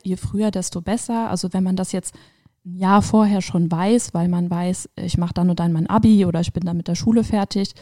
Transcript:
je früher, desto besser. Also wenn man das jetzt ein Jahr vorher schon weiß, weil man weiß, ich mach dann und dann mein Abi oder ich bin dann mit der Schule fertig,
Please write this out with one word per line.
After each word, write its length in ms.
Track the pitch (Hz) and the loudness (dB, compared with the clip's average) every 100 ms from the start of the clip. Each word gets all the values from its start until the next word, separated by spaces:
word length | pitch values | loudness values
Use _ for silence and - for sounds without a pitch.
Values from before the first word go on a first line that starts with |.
je 140 | 190 185 | -4 -6
früher, 340 | - 196 214 | -4 -2 -2
desto 300 | 190 180 175 | -2 -6 -6
besser. 480 | 175 233 - 226 220 | -4 -4 -2 -4 -2
Also 220 | 185 185 | -4 -4
wenn 100 | 190 | -2
man 120 | 185 185 | 0 -2
das 160 | 185 | -2
jetzt 220 | 185 - - _ _ _ _ 180 | -6 -8 -14 _ _ _ _ -14
ein 100 | 180 | -2
Jahr 260 | 190 202 | 4 4
vorher 400 | 202 214 214 202 | 4 2 4 2
schon 300 | - 175 170 | 0 0 0
weiß, 420 | 165 190 240 - | 0 2 2 0
weil 140 | 170 175 | -2 0
man 220 | 175 175 | 0 -2
weiß, 400 | 175 180 185 - - | -2 -4 -4 -8 -10
ich 220 | 175 - | -4 -2
mach 160 | 170 | -2
dann 160 | - 180 | 0 0
und 100 | 175 | 2
dann 140 | 170 | 0
mein 140 | 160 160 | 0 2
Abi 380 | 214 220 208 180 | 4 6 6 4
oder 160 | 165 | 0
ich 120 | 175 | -2
bin 100 | - | -4
dann 140 | 175 170 | -4 -4
mit 100 | 170 | -4
der 80 | 175 | -2
Schule 280 | - 233 | 2 2
fertig, 500 | 226 208 202 202 196 - | 2 0 -2 -2 -4 -8